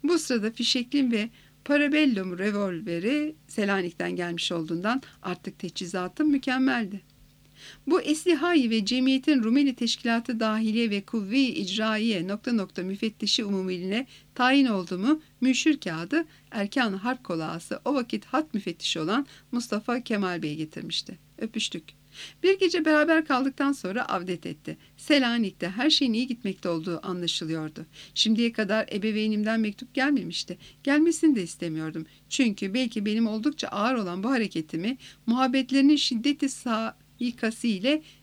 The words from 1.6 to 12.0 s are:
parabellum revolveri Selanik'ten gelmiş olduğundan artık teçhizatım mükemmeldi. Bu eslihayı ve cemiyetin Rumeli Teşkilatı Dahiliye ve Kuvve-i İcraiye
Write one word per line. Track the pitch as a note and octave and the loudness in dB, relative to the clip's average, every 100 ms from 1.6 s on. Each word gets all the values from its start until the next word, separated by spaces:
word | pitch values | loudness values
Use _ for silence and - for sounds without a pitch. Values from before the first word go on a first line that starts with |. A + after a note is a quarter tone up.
| - | 0
parabellum | C#4+ D4 D4+ D4+ G#3+ F#3 F3 | 2 4 4 4 2 -2 -2
revolveri | G3+ G3+ G3+ E3+ G#3+ E3+ G3 D4 D4+ D#4 _ | -2 0 -2 -4 -4 -2 0 0 -2 -8 _
Selanik'ten | - G3 G3 F3+ - F3 F3+ | -4 0 0 -2 -4 -6 -4
gelmiş | F3 E3+ - | -4 -4 -4
olduğundan | E3+ D#3+ E3+ G3+ B3+ - - | -4 -4 -4 -2 -2 -4 -14
artık | - F3+ - - | -10 -8 -10 -12
teçhizatım | F3+ - F3+ F#3 F3+ - D#4 | -12 -10 -6 -6 -6 -2 2
mükemmeldi. | C#4 C4+ C4 C4 B3 G#3 G3 _ _ - _ _ _ - - - | 2 0 0 2 0 -2 -8 _ _ -20 _ _ _ -20 -12 0
Bu | F4 | 0
eslihayı | - D4+ F4+ D#4 E4+ E4+ A#3+ | 2 0 2 2 4 4 4
ve | A3 G3+ | 2 2
cemiyetin | B3 B3+ C4+ C4 C#4+ | 2 4 2 4 2
Rumeli | A3 B3 C#4+ B3+ | 4 4 4 2
Teşkilatı | A#3 - A#3+ A#3 A#3 A3+ | -2 0 0 0 0 -2
Dahiliye | A3+ G#3+ A3 A3 A#3 | 0 2 2 2 2
ve | G3+ | 0
Kuvve-i | G3 A3+ F#3+ B3 C4 | -2 -6 0 2 2
İcraiye | - F#3 G3 A3 G#3+ | 0 -4 -2 0 2